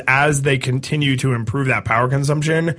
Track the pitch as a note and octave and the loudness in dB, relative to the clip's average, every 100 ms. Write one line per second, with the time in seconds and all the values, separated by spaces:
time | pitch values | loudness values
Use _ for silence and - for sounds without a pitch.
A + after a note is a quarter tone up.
0 | - C3+ D3 C#3+ C#3 C3+ C3 C3 - D#3 | 2 2 2 2 0 0 0 -4 -2 -2
1 | C#3+ C3 C3+ A#2+ A2+ C#3 C3 A2+ - A2+ | 0 0 0 -2 -2 -2 -2 -2 0 0
2 | B2+ C#3 C#3+ D3 D3+ D#3+ E3+ | 2 0 0 0 0 0 0